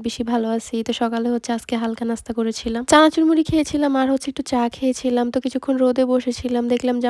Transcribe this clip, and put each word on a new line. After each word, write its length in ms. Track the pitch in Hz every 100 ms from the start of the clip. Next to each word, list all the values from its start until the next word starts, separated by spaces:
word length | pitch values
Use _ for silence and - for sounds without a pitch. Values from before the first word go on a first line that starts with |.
| 226
বেশি 160 | - 233
ভালো 160 | 240 220 226
আছি। 200 | - 226
তো 80 | 226 233
সকালে 280 | 233 233 233
হচ্ছে 160 | 240 -
আজকে 220 | 233 - 233
হালকা 280 | 226 226
নাস্তা 280 | 233 226 - 233
করেছিলাম, 440 | 226 220 240 226 254
চানাচুর 320 | 302 311 311 320
মুড়ি 140 | 320
খেয়েছিলাম 480 | 311 320 294 294 285 269
আর 80 | 262
হচ্ছে 180 | 269 -
একটু 120 | 262 269
চা 120 | 254 240 -
খেয়েছিলাম। 500 | 262 247 254 240 240
তো 80 | 247
কিছুক্ষণ 300 | 254 262 - 262
রোদে 220 | 254 247 254
বসেছিলাম, 520 | 254 247 240 247 240 240
দেখলাম 240 | 240 247
যে 60 | 247